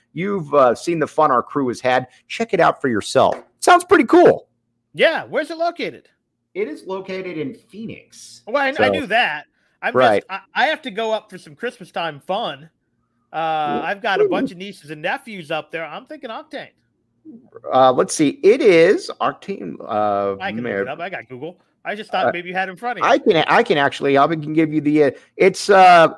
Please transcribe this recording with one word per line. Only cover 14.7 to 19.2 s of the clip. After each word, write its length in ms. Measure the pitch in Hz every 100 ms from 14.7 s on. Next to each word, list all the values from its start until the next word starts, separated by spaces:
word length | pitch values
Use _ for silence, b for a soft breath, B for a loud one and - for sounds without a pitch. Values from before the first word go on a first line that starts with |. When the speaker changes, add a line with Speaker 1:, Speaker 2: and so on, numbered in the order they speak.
| - 147
Speaker 2:
and 100 | 151
nephews 480 | 170 247 - 202 147
up 220 | 160 151
there. 120 | 165
I'm 220 | 156 170 254
thinking 240 | 302 254
Octane. 380 | 233 302 - 143 _ _ _ _ _ 320 240 _ - 71
Speaker 1:
Uh, 180 | 131 131
let's 220 | 127 190
see. 240 | - 147 -
It 160 | 190 262
is 500 | 240 170 170 311 - -